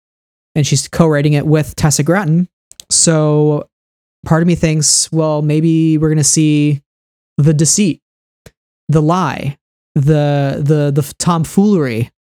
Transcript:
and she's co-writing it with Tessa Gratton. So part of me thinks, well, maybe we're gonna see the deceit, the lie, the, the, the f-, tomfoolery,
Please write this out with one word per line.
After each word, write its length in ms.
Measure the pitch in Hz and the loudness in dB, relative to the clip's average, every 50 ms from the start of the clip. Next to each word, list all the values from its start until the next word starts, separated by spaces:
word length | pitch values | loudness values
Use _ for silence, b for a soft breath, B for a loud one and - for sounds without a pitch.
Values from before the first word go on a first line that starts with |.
| _ _ _ _ _ _ _ _ _ _ - | _ _ _ _ _ _ _ _ _ _ -4
and 120 | 160 143 - | -2 -2 0
she's 200 | 151 131 - - | 0 -2 -2 -2
co-writing 460 | - - 170 160 151 143 143 151 147 | -2 0 2 2 2 0 0 0 0
it 140 | 143 - 156 | 0 0 0
with 280 | 151 156 147 - - | 0 0 0 -4 -4
Tessa 280 | - - 151 139 - 143 | -2 -2 0 0 0 0
Gratton. 440 | 160 170 202 196 151 160 170 180 - _ _ _ - - - - - | 0 -2 -2 0 0 0 0 0 -2 _ _ _ -20 -20 -20 -10 -4
So 760 | - - - 170 160 156 151 151 151 151 151 151 147 147 - - _ _ _ _ _ _ _ _ _ _ - - | -2 0 0 2 2 2 2 2 2 2 2 2 0 -2 -4 -8 _ _ _ _ _ _ _ _ _ _ -4 0
part 160 | 165 160 170 | 0 2 2
of 40 | 175 | 2
me 60 | 170 | 0
thinks, 560 | - - 160 156 156 147 - - - - - | 0 0 0 0 0 0 0 0 -2 -2 -2
well, 300 | 165 160 156 156 151 151 | -2 -2 -2 -2 -2 -2
maybe 560 | 151 151 147 156 160 165 160 160 160 160 156 151 | -2 -2 0 0 0 0 2 2 2 2 0 0
we're 120 | 156 156 | 0 0
gonna 140 | 156 156 143 | 0 0 0
see 600 | - - 160 156 151 151 147 147 147 147 143 - _ _ _ _ _ _ _ _ _ _ - | 0 0 0 2 2 2 2 2 0 -2 -4 -6 _ _ _ _ _ _ _ _ _ _ 0
the 160 | 143 160 160 | 2 2 2
deceit, 480 | 147 165 151 - - 214 175 135 - _ _ _ _ _ _ _ _ - - _ _ _ _ _ _ _ - | 2 2 0 0 0 0 -2 -2 -4 _ _ _ _ _ _ _ _ -20 -20 _ _ _ _ _ _ _ -2
the 140 | 147 160 | 0 0
lie, 560 | 151 156 170 185 180 135 127 - - 139 139 _ _ _ _ _ _ _ - | 2 0 0 0 -2 -4 -6 -6 -8 -10 -10 _ _ _ _ _ _ _ -4
the, 680 | 160 131 147 156 147 147 147 143 143 139 135 - - 151 | -2 0 2 2 2 0 0 0 0 -2 -2 -4 -2 -2
the, 280 | 139 156 151 147 143 139 | 0 0 0 0 0 0
the 80 | 151 139 | -2 -4
f-, 120 | - - - | -4 -6 -6
tomfoolery, 920 | - 180 175 165 151 - - 196 196 214 202 175 143 127 113 110 120 - _ _ | -2 -2 -2 -2 -2 -2 0 0 2 2 2 0 0 -2 -2 -4 -6 -6 _ _